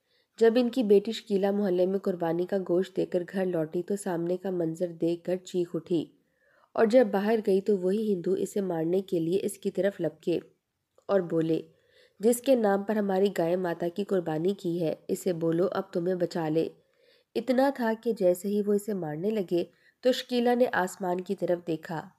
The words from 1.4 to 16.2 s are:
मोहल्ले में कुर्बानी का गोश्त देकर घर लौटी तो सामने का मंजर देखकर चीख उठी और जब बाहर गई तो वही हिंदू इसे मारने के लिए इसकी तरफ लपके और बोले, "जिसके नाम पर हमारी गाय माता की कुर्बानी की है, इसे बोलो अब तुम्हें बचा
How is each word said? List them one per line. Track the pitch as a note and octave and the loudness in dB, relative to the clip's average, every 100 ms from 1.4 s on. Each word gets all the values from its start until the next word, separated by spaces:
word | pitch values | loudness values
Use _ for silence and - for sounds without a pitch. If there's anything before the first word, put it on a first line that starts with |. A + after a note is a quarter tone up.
| G3 | 2
मोहल्ले | G3+ G3+ F3+ F3+ | 2 2 2 2
में | F#3+ | 0
कुर्बानी | G3 F3 E3 E3+ F3+ | -2 -2 0 0 -2
का | G3 | -2
गोश्त | F3+ F3 F#3+ - | 0 0 0 -4
देकर | E3 F3+ | -2 -2
घर | F3 F#3+ F#3 | -4 -4 -2
लौटी | E3+ D#3 F3+ | -2 -4 -4
तो | F3 G3+ | -4 -4
सामने | G3 E3+ E3+ F3+ | -4 -4 -2 -4
का | G3 | -4
मंजर | F3+ D#3+ E3 F3+ E3 | -2 -2 -2 -6 -2
देखकर | E3 E3+ F3+ F3+ | -2 -2 -4 -6
चीख | - F3+ F3 | -4 -4 -4
उठी | E3 - E3+ - _ _ _ _ _ _ - | -6 -2 -2 -4 _ _ _ _ _ _ 0
और | A3 | 4
जब | B3+ G#3+ | 6 4
बाहर | F#3+ G#3 A3+ | 2 0 0
गई | G#3 F#3+ | 2 2
तो | G3 G3 | 2 0
वही | F3+ G#3 | 0 0
हिंदू | G#3+ F3+ F3 F#3+ | 0 -2 0 -2
इसे | F#3+ G#3 | -2 -4
मारने | F#3 E3 D#3+ F#3 | -2 -2 0 -2
के | F#3+ F3 | 0 -2
लिए | D#3+ F#3 | 0 0
इसकी | G#3 - G3 | -2 -4 -4
तरफ | - G3 G3 | -2 -2 -2
लपके | D#3 - - E3 - _ _ _ _ _ - | -6 -4 -2 -4 -4 _ _ _ _ _ 0
और | G3 | 0
बोले, | E3+ E3 D#3+ D#3+ - _ _ _ _ - | 2 0 0 -2 -4 _ _ _ _ 0
"जिसके | G#3+ A#3+ C#4 B3 | 0 2 2 4
नाम | G#3 G3 | 4 2
पर | G3+ G#3+ | 0 -2
हमारी | G3 F#3+ G3+ | 0 2 2
गाय | F#3 E3 F#3 | 2 0 0
माता | F3+ E3+ E3+ | -2 -4 -4
की | G3+ | -4
कुर्बानी | G3 F#3+ E3 D#3 F3+ | -2 -2 -2 -2 -2
की | G3+ F3 E3+ | -2 -4 -2
है, | D#3 - - | -2 -4 -6
इसे | F#3+ F#3+ | -4 -2
बोलो | E3 E3 E3 F#3+ | -2 0 0 0
अब | F#3+ F#3+ | -2 -4
तुम्हें | F3+ F3 | -4 -2
बचा | F3+ | -2